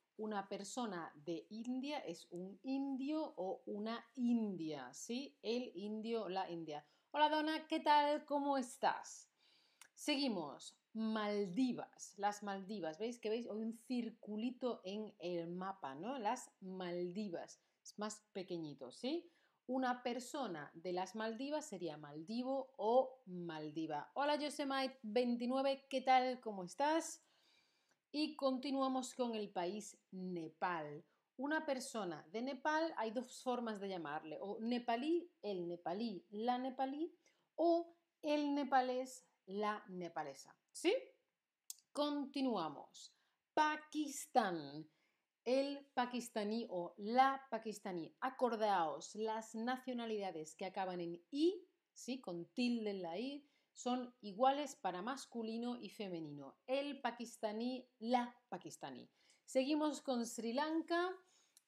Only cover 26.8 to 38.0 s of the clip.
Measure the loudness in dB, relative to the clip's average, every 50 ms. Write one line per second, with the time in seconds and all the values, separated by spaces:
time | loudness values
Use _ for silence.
26.8 | 4 4 4 4 2 0 -6 -12 _ _ _ _ _ _ _ _ _ _ _ _
27.8 | _ _ _ _ _ _ -2 -2 -2 -2 0 0 2 2 2 2 0 0 0 2
28.8 | 2 2 2 0 -2 -4 -2 -2 -2 0 0 -2 -4 -4 -2 -2 -2 -2 -2 -4
29.8 | -8 -10 -14 -18 _ _ -10 -8 -6 -4 -4 -4 -4 -6 -4 _ -2 0 0 -2
30.8 | -2 -4 -6 -10 -12 _ _ _ _ _ _ -6 -2 0 0 0 0 0 -2 -2
31.8 | -2 -4 -4 -4 -2 -2 -4 -6 -8 -8 -6 -4 -4 -4 -4 0 2 2 4 4
32.8 | 2 2 0 -2 -2 -2 -2 -2 -4 -4 -8 -4 -2 0 0 0 0 -2 -2 -2
33.8 | -4 -4 -2 -2 -2 -4 -4 -4 -4 -6 -6 -6 -4 -4 -4 -2 0 0 0 2
34.8 | 2 2 2 2 4 4 2 2 2 -2 _ _ -4 -4 -2 -2 -2 -2 -4 -4
35.8 | -4 -2 -2 0 -2 -2 -4 -6 -8 _ -6 -2 0 0 0 0 -2 -4 -2 -2
36.8 | -2 -2 -2 -2 -4 -4 -6 _ _ _ _ _ _ _ _ 4 6 8 8 6
37.8 | 4 0 -8 _